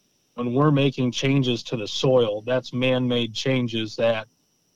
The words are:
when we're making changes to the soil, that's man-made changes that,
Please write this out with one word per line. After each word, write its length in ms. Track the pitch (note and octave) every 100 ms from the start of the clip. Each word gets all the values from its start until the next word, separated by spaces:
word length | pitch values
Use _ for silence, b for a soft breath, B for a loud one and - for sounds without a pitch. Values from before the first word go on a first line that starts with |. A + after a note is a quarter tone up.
| _ _ _
when 200 | - B2
we're 180 | B2+ D3+
making 400 | C#3 C#3 C3+ B2+
changes 500 | - C3+ C#3 B2+ A#2
to 140 | - A#2+
the 100 | G2+
soil, 540 | - C#3 C3 A2 G#2+
that's 320 | A2+ B2+ -
man-made 600 | A#2+ C3 B2+ B2 A#2+ A2+ G#2+
changes 600 | C3+ C3 A#2+ A2+ A2 -
that, 320 | A#2 A2 A2 _ _ _ _